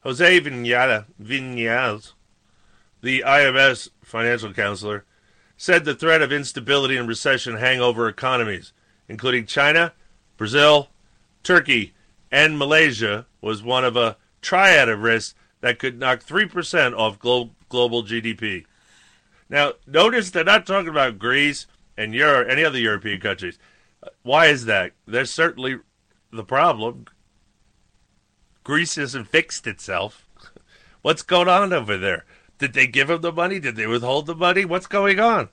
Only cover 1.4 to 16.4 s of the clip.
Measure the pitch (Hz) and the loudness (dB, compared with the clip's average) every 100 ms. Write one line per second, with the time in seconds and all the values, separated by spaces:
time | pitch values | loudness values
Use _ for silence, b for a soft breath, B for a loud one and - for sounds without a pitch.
1.4 | 131 123 113 120 127 107 - _ _ _ | -8 -6 -2 -2 -2 -6 -12 _ _ _
2.4 | _ _ _ _ _ _ 123 131 120 143 | _ _ _ _ _ _ -4 -2 2 4
3.4 | 139 131 139 120 - _ _ 113 117 120 | 4 4 4 2 -10 _ _ -4 -2 -2
4.4 | 107 98 101 98 104 104 _ _ _ _ | -4 -4 -4 -4 -8 -10 _ _ _ _
5.4 | _ _ - 175 147 135 160 160 139 143 | _ _ 0 2 2 -2 2 2 2 -2
6.4 | 135 139 117 139 135 131 120 113 147 127 | -6 -10 -2 0 0 -2 -4 -4 -2 -2
7.4 | 123 110 127 127 123 113 113 104 131 127 | -2 -2 -2 2 0 0 -4 -2 -2 -2
8.4 | 113 90 - _ _ _ - 107 127 123 | -2 -6 -12 _ _ _ -18 -6 -2 -2
9.4 | 110 - 143 160 170 _ _ _ _ _ | -2 0 2 2 0 _ _ _ _ _
10.4 | 107 139 147 151 139 _ _ _ _ _ | -2 4 6 6 2 _ _ _ _ _
11.4 | - 175 143 123 98 _ _ _ _ 135 | 2 2 4 -2 -2 _ _ _ _ 2
12.4 | 156 147 139 156 156 110 110 104 120 _ | 2 0 2 4 4 2 -4 -4 -8 _
13.4 | 104 107 117 127 127 117 113 101 _ _ | -8 -6 -2 0 0 0 -2 -2 _ _
14.4 | - 185 196 160 120 104 117 113 - _ | -2 4 6 6 4 2 0 0 -2 _
15.4 | _ _ 123 117 131 120 131 123 - 170 | _ _ -4 -2 -6 -4 -2 -2 -4 -4